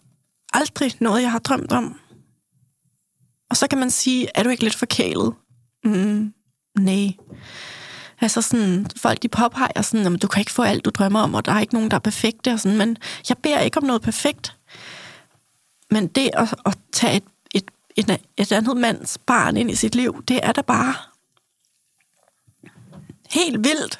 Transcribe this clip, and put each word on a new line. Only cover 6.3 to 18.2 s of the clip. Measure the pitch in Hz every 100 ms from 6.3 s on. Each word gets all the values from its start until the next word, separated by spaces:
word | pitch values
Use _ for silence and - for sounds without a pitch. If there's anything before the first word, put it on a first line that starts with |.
| - _ _ _ 208
nej. | 190 190 196 - - - - - - - - - - -
Altså | 226 233
sådan, | 226 240 202 180 208 -
folk | 233 -
de | 240
påpeger | - 240 254 254 -
sådan, | 208 226
"Jamen, | 208 175
du | 202
kan | 196
ikke | 208
få | -
alt, | 220 208 -
du |
drømmer | - 196 214
om, | 202
og | 202 -
der |
er | 214
ikke | 214
nogen, | 233 220
der | 202
er |
perfekte," | 214 - 220 220 254
og | 226
sådan, | 190 214
men | 220 226 - - -
jeg | 247
beder | 302 294
ikke | 220 311
om |
noget | 277 233
perfekt. | - - - - - - _ - - - - - _ _ _ _ _ _ -
Men | 214 175
det | 269 269
at, | - 226 - 196
at | - _
tage | - - 196
et, | - _ - 202
et, | - - _ -
et, | 208 185